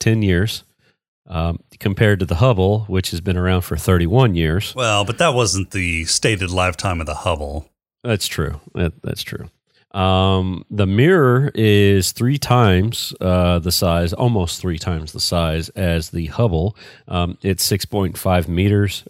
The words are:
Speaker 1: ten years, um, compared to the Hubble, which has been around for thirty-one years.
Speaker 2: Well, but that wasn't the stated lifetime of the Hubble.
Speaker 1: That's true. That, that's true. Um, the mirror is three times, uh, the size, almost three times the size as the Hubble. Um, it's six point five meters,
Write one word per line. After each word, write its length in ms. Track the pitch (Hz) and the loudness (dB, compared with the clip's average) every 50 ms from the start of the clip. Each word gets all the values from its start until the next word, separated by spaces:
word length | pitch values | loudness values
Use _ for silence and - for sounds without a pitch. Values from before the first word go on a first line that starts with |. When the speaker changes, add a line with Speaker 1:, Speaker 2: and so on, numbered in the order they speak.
Speaker 1:
ten 220 | - 113 110 113 | 0 0 2 2
years, 420 | 104 95 90 85 101 110 - - - _ _ _ _ _ _ _ _ _ _ _ _ - | 2 2 2 2 0 -2 -4 -8 -14 _ _ _ _ _ _ _ _ _ _ _ _ -10
um, 320 | 90 82 82 85 85 - _ _ _ - | -6 -4 -4 -4 -4 -6 _ _ _ -6
compared 400 | - 107 95 - 117 104 104 90 | -4 -2 0 2 4 4 2 2
to 80 | 92 | 0
the 100 | 78 85 | -2 0
Hubble, 440 | 80 127 131 110 95 92 98 104 110 107 101 | 2 4 4 4 4 2 2 2 0 -2 -2
which 220 | 95 95 92 - | -2 -2 -2 -2
has 80 | - 85 | -4 -6
been 160 | 82 95 87 | -2 -2 -2
around 240 | 90 90 92 92 90 | 0 0 2 2 0
for 140 | 87 - 85 | 0 -2 -6
thirty-one 580 | 80 - - 92 87 87 82 104 127 131 113 90 | -4 0 2 2 2 2 2 4 4 4 4 4
years. 400 | 85 82 78 82 98 - - - | 2 0 0 0 -2 -4 -6 -6
Speaker 2:
Well, 300 | 131 123 113 104 101 101 | -4 -2 0 2 0 0
but 140 | 104 113 - | -2 -2 0
that 160 | 175 165 131 | 0 0 2
wasn't 360 | 123 120 95 92 98 95 - | 2 0 0 0 -4 -4 -4
the 340 | - 98 87 87 82 82 80 | -4 -4 -4 -2 -2 -4 -4
stated 440 | - - - - 123 110 92 98 87 | -2 -2 0 0 0 0 0 -2 -2
lifetime 480 | 90 92 90 90 85 - - 101 87 82 | -2 0 0 -2 -2 -4 -4 -4 -4 -4
of 60 | 80 | -6
the 80 | 78 76 | -6 -8
Hubble. 560 | - - 92 85 76 73 71 71 73 - _ _ _ _ _ _ _ | -6 -4 -4 -4 -4 -4 -8 -8 -10 -12 _ _ _ _ _ _ _
Speaker 1:
That's 240 | - 120 110 98 - | -4 -2 -2 -2 -2
true. 340 | - - - 78 - - 73 - - - | -4 -6 -6 -6 -6 -6 -10 -14 -12 -6
That, 260 | - 90 82 - - | -4 -4 -4 -4 -6
that's 200 | - - - - | -10 -10 -10 -10
true. 280 | - - - - - 82 _ _ _ _ _ _ _ _ | -10 -12 -12 -12 -14 -16 _ _ _ _ _ _ _ _
Um, 720 | - 98 92 92 92 95 95 95 95 95 92 92 90 82 - - | -4 -2 0 2 4 4 4 4 2 2 0 -2 -6 -8 -10 -6
the 160 | - 104 101 | -2 -2 0
mirror 640 | 92 98 110 135 170 190 175 139 127 120 127 143 139 | 2 4 4 4 4 4 4 4 4 4 2 2 0
is 600 | - - 110 107 104 101 101 101 101 98 90 - | 0 2 2 4 4 6 6 6 4 4 2 0
three 260 | - - 117 127 143 139 | -2 -2 0 0 0 0
times, 720 | - - 123 123 120 101 92 90 95 117 113 - - - - - | 0 2 4 4 6 6 4 4 2 0 -4 -6 -10 -10 -8 -4
uh, 380 | - 92 90 90 90 87 87 85 | -2 0 2 2 2 2 2 0
the 140 | 78 90 | 0 0
size, 400 | 82 - 98 87 85 85 87 85 | -2 0 0 2 2 2 0 -2
almost 480 | - - 123 123 117 101 87 82 - - | -2 0 0 0 2 0 -2 -2 -4 -6
three 180 | - 92 82 78 | -6 -6 -6 -4
times 320 | - - 85 80 78 76 | -4 -4 -6 -6 -6 -8
the 80 | - - | -8 -6
size 500 | - - 92 85 82 80 78 82 82 - | -4 -2 0 0 0 0 -2 -4 -6 -6
as 400 | - 98 95 87 85 82 82 - | -6 -4 -2 -2 0 -2 -4 -6
the 160 | - 85 82 | -6 -8 -8
Hubble. 500 | 78 - - 120 110 85 80 85 104 - - - - - - _ - | -6 -2 0 0 0 0 0 -2 -2 -4 -8 -16 -20 -20 -20 _ -6
Um, 280 | - 87 87 85 - - | -4 -4 -4 -4 -6 -6
it's 220 | - 98 92 87 - | -4 -4 -2 -2 -2
six 200 | - 107 95 - | -2 -2 -2 -4
point 320 | - - 104 95 87 - | -4 -4 -2 -2 -2 -4
five 320 | - - 98 90 90 82 80 | -4 -2 2 2 2 2 0
meters, 540 | 85 87 98 101 104 101 101 95 - - - - | 0 0 2 2 4 2 2 0 -2 -6 -14 -16